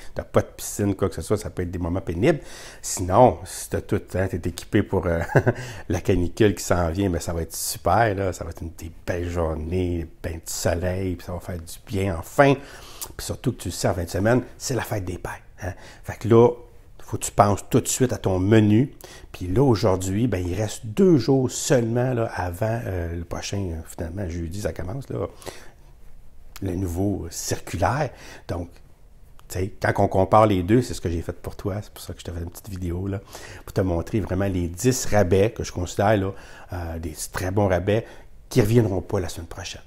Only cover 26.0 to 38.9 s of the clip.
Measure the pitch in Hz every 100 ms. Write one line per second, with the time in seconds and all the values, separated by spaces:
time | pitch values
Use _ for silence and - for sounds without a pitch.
26 | - - - - - - 95 90 92 85
27 | 101 92 80 - - - - 87 87 135
28 | 139 - - - - 92 85 - - -
29 | - - - - - 92 92 - 104 110
30 | 101 98 95 107 110 92 90 123 123 -
31 | 87 85 - - - - 101 101 - -
32 | - 87 82 85 85 - - 92 87 87
33 | 98 98 - - - - - - 95 85
34 | 80 113 85 92 98 90 87 87 127 127
35 | - 104 92 95 107 - 85 - 87 -
36 | 104 107 95 - - - - 90 82 82
37 | 82 - - - 92 98 101 87 98 107
38 | - - - - - 131 107 120 107